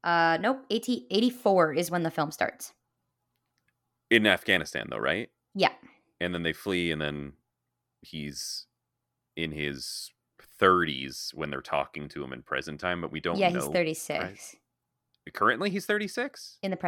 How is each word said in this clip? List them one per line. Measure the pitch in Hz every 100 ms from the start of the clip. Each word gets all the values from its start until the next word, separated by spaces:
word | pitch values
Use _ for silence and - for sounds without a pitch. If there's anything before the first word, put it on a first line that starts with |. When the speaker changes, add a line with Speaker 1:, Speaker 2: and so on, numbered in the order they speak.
Speaker 1:
Uh, | 175 170 165 165
nope, | 202 262 -
eighty, | 226 233 240 -
eighty-four | 196 247 240 208 190 160
is | 147 165
when | 175
the | 165
film | - 160
starts. | - - - - _ _ _ _ _ _ _ _ _ _ _ _ _ _
Speaker 2:
In | 113 107
Afghanistan, | 90 - 92 73 - -
though, | 57
right? | 62 87 117 _ _
Speaker 1:
Yeah. | 196 185 - - _ _ _
Speaker 2:
And | 87
then | 87
they | 82
flee, | 78 101 92 85
and | 78
then | 76 73 71 71 _ _ _ _ _ _
he's | - 80 73 67 - - - _ _ _ _ _ _ -
in | 80
his | 76 73 69 - - - _ _ _
thirties | - - 95 90 80 65 67 64 -
when | - 73
they're | 67
talking | - 73 69 73 73
to | 73
him | 65
in | 64
present | - 67 67 76
time, | 90 87
but | 85
we | 78
don't | 85 85
Speaker 1:
Yeah, | 185
he's | 175 69
Speaker 2:
know, |
Speaker 1:
thirty-six. | 175 165 160 - 147 92 101 - - _ _ _ _ _ _ -
Speaker 2:
right? |
Currently, | - 104 120 202
he's | 190 -
thirty-six? | 208 202 - 214 - - -
Speaker 1:
In | 196
the | 185